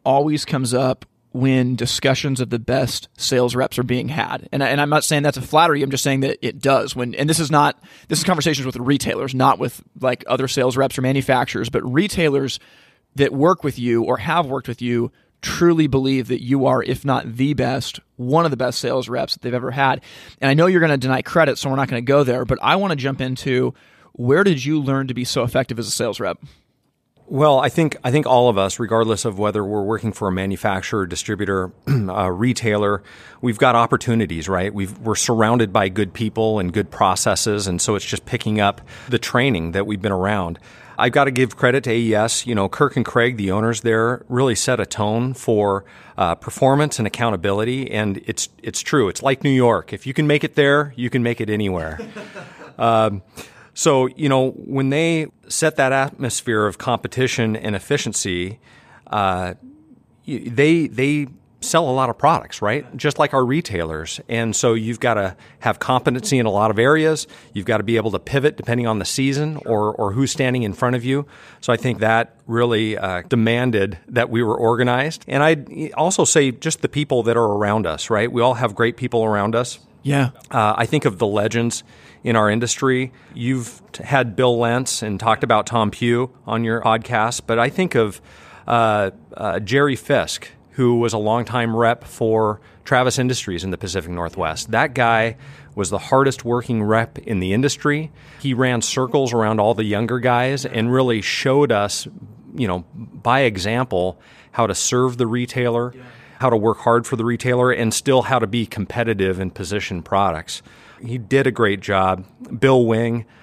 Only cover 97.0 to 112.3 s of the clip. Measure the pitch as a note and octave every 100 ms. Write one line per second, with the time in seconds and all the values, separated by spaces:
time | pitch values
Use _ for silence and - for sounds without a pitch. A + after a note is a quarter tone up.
97 | A2+ - - G#2 F#2 G#2 C3+ - D3 D3
98 | D#3 - - - C#3 A#2+ C3 B2 - -
99 | C3 C#3+ C3 A#2+ G#2+ A2 G#2 A2+ G#2+ G#2
100 | A2+ B2 B2 A#2+ B2+ C3+ B2+ A#2 A2+ C3
101 | B2+ A2+ - - C3+ C3+ C#3+ G#2+ G2+ -
102 | - - - - - - A2 F2+ F2 -
103 | A#2 - A#2 C3 C3 F#2+ G2 A#2 B2+ F#2
104 | F#2 - - - - - A2 F#2+ - B2
105 | C3 A#2+ A#2 A#2+ B2 C3 B2 A#2 B2 -
106 | - - - - C3 A2+ A2 G#2 - A#2
107 | A#2 A#2 A2+ A#2 B2+ B2 B2+ - A2+ -
108 | - C3 A#2 C3 G#2+ A#2+ G#2+ - F#2 B2
109 | A#2 G2+ F#2+ F2+ F#2 - F2 G2+ - F2+
110 | D#2+ G2 G2 D#2+ - - - - - -
111 | A#2 B2 G2+ C3+ C3+ A2 G#2+ G2 F#2 G2
112 | F#2+ F#2 F#2+